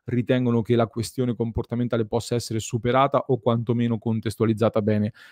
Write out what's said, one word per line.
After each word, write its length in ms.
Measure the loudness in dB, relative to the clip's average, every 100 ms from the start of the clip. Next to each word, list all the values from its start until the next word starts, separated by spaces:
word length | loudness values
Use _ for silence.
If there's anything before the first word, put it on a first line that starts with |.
| -4
ritengono 540 | -4 0 0 2 0
che 140 | 2
la 140 | 2 0
questione 480 | -2 -6 -4 -4 -2
comportamentale 680 | -4 -4 -6 -4 -2 -2
possa 300 | 0 -2 -2
essere 240 | -4 -2 -6
superata 680 | -4 -4 2 2 4 2 0
o 100 | 0
quantomeno 580 | 2 0 0 0 0 0
contestualizzata 840 | -2 -2 -4 0 0 2 2 2
bene 300 | 2 0 0 -4 -20